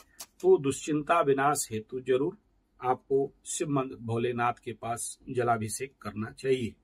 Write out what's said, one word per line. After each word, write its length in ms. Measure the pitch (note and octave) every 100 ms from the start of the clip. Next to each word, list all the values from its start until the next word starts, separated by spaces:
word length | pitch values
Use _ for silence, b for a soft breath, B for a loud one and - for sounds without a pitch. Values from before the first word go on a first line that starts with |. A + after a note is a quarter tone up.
| b b - -
तो 160 | F3+ F#3
दुश्चिंता 640 | C#3 C3+ - D3+ D3 E3+
विनाश 480 | D3 C3+ C#3+ C#3 -
हेतु 280 | A2 - C3
जरूर 380 | B2+ C3 D#3+ G3+ _ _ _ -
आपको 520 | B2+ B2+ - C#3 C3+ _ -
शिव 240 | - E3
मंदिर 280 | C#3+ C3 C3
भोलेनाथ 560 | A#2 A#2 A#2+ A#2+ A#2+
के 200 | A#2+ -
पास 460 | G#2+ A2+ A#2 - - -
जलाभिषेक 640 | B2 A#2+ A2+ G#2+ - C3+ _
करना 300 | G#2 G#2 A2
चाहिए। 440 | - C3+ C3 A2 -